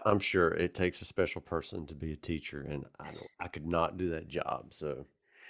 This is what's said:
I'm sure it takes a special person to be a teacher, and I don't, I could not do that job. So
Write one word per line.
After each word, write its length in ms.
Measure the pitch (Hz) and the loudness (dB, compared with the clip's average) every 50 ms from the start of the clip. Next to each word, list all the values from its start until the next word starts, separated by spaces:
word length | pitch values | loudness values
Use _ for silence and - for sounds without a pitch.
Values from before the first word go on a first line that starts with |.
| - | 4
I'm 140 | 110 104 101 | 4 4 6
sure 300 | - - - 95 87 82 | 4 4 6 6 6 6
it 220 | 82 80 87 87 - | 6 4 2 2 2
takes 260 | - 92 90 87 - | 2 2 2 2 0
a 40 | - | -4
special 360 | - - - 92 85 - 85 | -2 0 0 0 0 0 -4
person 440 | - - 85 82 - - - 90 80 71 | -6 -4 -4 -4 -2 -4 -6 -8 -8 -8
to 80 | 80 | -8
be 160 | 69 80 80 78 | -6 -4 -4 -4
a 40 | 76 | -4
teacher, 440 | - - 85 78 - - - 73 | -4 -4 -4 -4 -4 -6 -8 -8
and 240 | 69 69 73 71 69 - - - | -6 -4 -4 -6 -6 -8 -12 -14
I 120 | - - | -14 -12
don't, 200 | - - - - _ - | -12 -12 -14 -14 _ -10
I 80 | 87 85 | -8 -8
could 180 | - 73 76 | -8 -6 -2
not 320 | 82 87 85 85 85 92 92 | 2 4 4 4 4 2 0
do 120 | 92 87 | -2 -2
that 180 | 82 80 - - | -2 -2 -6 -6
job. 460 | - 85 - - 65 64 57 - - | -4 -4 -2 -2 -2 -4 -4 -8 -10
So 340 | - 78 73 69 65 71 - _ _ _ _ _ - - - | -6 -4 -4 -4 -6 -8 -12 _ _ _ _ _ -20 -20 -20